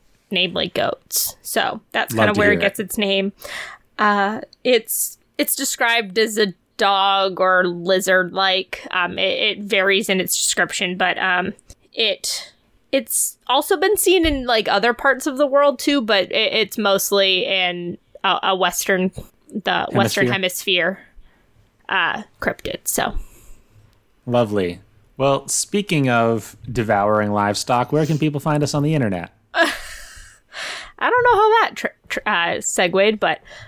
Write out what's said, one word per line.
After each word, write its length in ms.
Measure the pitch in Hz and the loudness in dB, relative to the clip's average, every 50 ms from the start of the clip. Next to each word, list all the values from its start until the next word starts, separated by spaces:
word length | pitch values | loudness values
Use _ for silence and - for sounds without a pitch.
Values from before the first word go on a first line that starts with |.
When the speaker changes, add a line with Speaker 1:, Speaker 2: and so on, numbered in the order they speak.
| _ _ _ _ _ _ | _ _ _ _ _ _
Speaker 1:
namely 400 | 208 175 185 185 185 165 156 170 | -2 -2 -2 -2 -2 -4 -4 -4
goats. 680 | - - - - - - _ - - - - - - - | -2 -2 -2 -2 -4 -6 _ -6 -4 -4 -4 -4 -6 -10
So 400 | - - - 226 - - - 220 - _ - | -12 -6 -4 -2 -2 -2 -4 -6 -10 _ -4
that's 200 | 226 - - - | -4 -4 -2 0
kinda 140 | 226 214 208 | 2 2 2
Speaker 2:
Love 80 | 208 | 4
to 40 | 208 | 4
Speaker 1:
where 100 | 208 208 | 2 2
Speaker 2:
hear 80 | 208 170 | 2 2
Speaker 1:
it 20 | |
Speaker 2:
it. 40 | 202 | 0
Speaker 1:
gets 140 | 196 - - | -2 -2 -4
its 180 | 208 185 - - | -6 -6 -4 -2
name. 360 | 202 196 196 196 196 202 - _ - - - - - - - - _ _ _ - | -2 0 0 0 -2 -2 -6 _ -12 -14 -12 -12 -14 -14 -16 -20 _ _ _ 0
Uh, 440 | 214 208 202 202 196 202 220 226 - - _ _ - | 0 2 2 2 2 0 -2 -6 -10 -14 _ _ 0
it's, 540 | 247 254 226 226 - - - - - - - _ _ _ - | 2 2 2 2 -2 -4 -4 -4 -6 -8 -12 _ _ _ -4
it's 160 | 294 - - | -2 -2 -2
described 600 | - 277 - - - 254 233 233 233 220 190 180 226 | -2 -4 -4 -2 0 0 2 2 0 -2 -2 0 0
as 180 | 220 233 208 220 | 0 0 2 0
a 160 | 214 196 170 - _ _ _ - | 0 0 -2 -6 _ _ _ 0
dog 600 | 214 196 202 196 190 196 196 196 190 196 185 170 | 2 2 4 4 2 2 2 2 2 0 0 2
or 260 | 185 185 185 180 185 | 2 4 4 4 4
lizard-like. 1200 | 175 175 175 170 190 190 185 185 190 185 185 185 170 - 185 190 190 185 190 185 - - - - - | 2 -2 -2 0 0 2 2 4 4 4 2 2 0 -2 -2 0 0 0 0 -2 -6 -10 -14 -10 -6
Um, 260 | - 180 180 180 175 180 | -4 -2 -2 -2 -2 -2
it, 400 | 190 190 - - 196 214 190 - | -2 -2 0 0 0 -2 -2 -4
it 20 | 208 | -4
varies 460 | 196 214 196 185 196 196 196 - - | -2 0 0 2 2 2 2 0 0
in 100 | 190 185 | 0 -2
its 160 | 175 175 - - | 0 -2 -2 -2
description, 580 | - - - - 175 170 - - 196 180 185 | -2 -2 0 0 -2 -2 -2 -4 -4 -4 -2
but, 220 | 185 185 180 - - | -2 -2 -2 -2 -2
um, 360 | - 190 180 180 185 202 - - _ - - _ _ _ | -2 -2 0 -2 -2 -4 -8 -10 _ -20 -20 _ _ _
it, 600 | - - 226 214 - - - - - - - - - _ _ _ _ _ _ _ | -4 -2 -2 -2 -2 -2 -6 -8 -8 -8 -10 -14 -20 _ _ _ _ _ _ _
it's 460 | - 269 226 - - - - - - _ _ - | -2 -2 -2 -2 -2 -2 -2 -4 -6 _ _ 0
also 280 | 247 277 294 - 403 | 0 0 2 2 0
been 220 | 302 359 381 427 381 | 2 2 2 2 2
seen 280 | - 359 359 370 330 | 2 4 4 4 4
in, 200 | 320 285 269 254 | 2 0 0 0
like, 220 | 247 240 220 202 - | 0 0 0 2 2
other 260 | - 202 208 240 233 | 0 2 2 2 0
parts 320 | - - 277 269 254 - | 2 2 0 0 0 -2
of 120 | 311 262 254 | -4 0 0
the 100 | 294 269 | 0 2
world 320 | 269 285 285 285 269 - | 4 4 4 4 2 2
too, 220 | - 302 285 285 | 0 0 2 2
but 300 | 226 208 214 196 180 165 | 2 2 2 2 2 0
it, 220 | - - 220 190 - | 0 0 0 0 0
it's 240 | 220 220 208 - 226 | 0 -2 -2 -2 -2
mostly 680 | 208 202 196 196 - - 202 202 196 190 185 185 180 | 0 2 2 2 0 0 2 2 4 4 2 2 0
in 520 | - 190 190 185 180 175 175 175 175 - - _ _ - - - | 0 0 0 0 -2 -2 -4 -6 -8 -8 -10 _ _ -12 -4 -2
a, 160 | 196 175 - - | 0 0 0 0
a 120 | 190 190 | 0 0
Western, 560 | 185 190 180 - - - - 196 180 185 190 - - - - _ _ _ - | 2 0 0 0 -2 -2 0 0 2 0 -2 -4 -6 -12 -18 _ _ _ -14
the 360 | - 208 - 196 180 170 - - - | -12 -6 -4 -2 -2 -2 -2 0 2
Western 340 | 196 196 214 - 202 190 - | 2 2 2 2 0 0 0
Speaker 2:
Hemisphere. 640 | 196 196 185 180 - - - 208 185 180 165 180 196 | 0 0 -2 -2 -4 -4 -2 0 0 0 0 0 -2
Speaker 1:
Hemisphere, 60 | - - - _ - - - _ _ _ _ _ _ _ _ _ _ _ - | -6 -10 -20 _ -20 -20 -20 _ _ _ _ _ _ _ _ _ _ _ -4
uh, 340 | - 190 170 151 - - 208 - _ _ | -2 -2 0 -2 -2 -4 -8 -12 _ _
cryptid. 460 | - - - - - - - - - - | -6 -6 -6 -6 -8 -10 -10 -8 -8 -6
So 280 | - - - - - - - - - - - - - - _ _ _ - - _ _ _ _ _ _ _ _ 123 | -4 -2 -2 -2 -4 -6 -8 -8 -12 -20 -20 -20 -20 -20 _ _ _ -20 -20 _ _ _ _ _ _ _ _ -2
Speaker 2:
Lovely. 540 | 120 120 120 104 104 101 - - 87 87 - _ _ _ _ _ _ | 0 2 2 2 0 0 0 -2 -4 -8 -14 _ _ _ _ _ _
Well, 320 | - 131 139 139 139 - - | -2 0 2 2 0 -2 -4
speaking 640 | - - - - - 208 202 - 170 147 135 131 | -4 -4 -4 -2 -2 -4 -2 0 0 0 2 2
of 480 | 120 117 117 117 117 110 - - - - - - | 4 4 4 2 0 -2 -4 -8 -16 -18 -14 -6
devouring 600 | 110 120 110 107 107 98 101 104 107 107 107 104 | -4 -2 0 2 2 2 2 2 2 2 2 0
livestock, 600 | 104 104 104 104 101 - - - 127 120 135 - | 0 0 0 0 -2 -2 -2 0 0 0 0 0
where 140 | 147 151 160 135 | 0 0 0 0
can 100 | 160 135 | 0 0
people 220 | 151 156 143 143 | 0 -2 -2 -2
find 240 | - 160 151 151 147 | -2 -2 0 0 0
us 100 | 139 - | 0 0
on 80 | 147 | 0
the 140 | 143 151 160 | 0 0 2
internet? 360 | 147 120 104 95 87 85 - - _ _ | 0 0 0 -2 -4 -6 -10 -14 _ _
<laughs> 100 | _ - | _ -2
Speaker 1:
I 1600 | 294 339 294 - - - - - - - - - - - - - _ _ _ - - - - - - - - - - - 294 | 0 0 0 -2 -4 -10 -14 -16 -16 -18 -18 -20 -20 -20 -20 -20 _ _ _ -14 -12 -12 -10 -12 -12 -14 -18 -8 -4 -2 0
don't 140 | 453 494 480 | 2 2 4
know 120 | 494 466 | 4 4
how 140 | 381 427 440 440 453 | 6 6 6 4 4
that 100 | 403 - - | 2 0 -2
tr-, 120 | - - - - _ _ - | -4 -6 -8 -8 _ _ -8
tr-, 100 | - - - 208 | -8 -4 -2 0
uh, 340 | 208 170 170 170 127 - | 0 0 0 0 -2 -2
segued, 580 | - - - - 190 175 175 190 196 214 220 208 | -4 -2 0 0 2 2 4 4 4 4 4 2
but 220 | - 170 156 - - - - - - | 0 0 0 -2 -6 -14 -20 -20 -20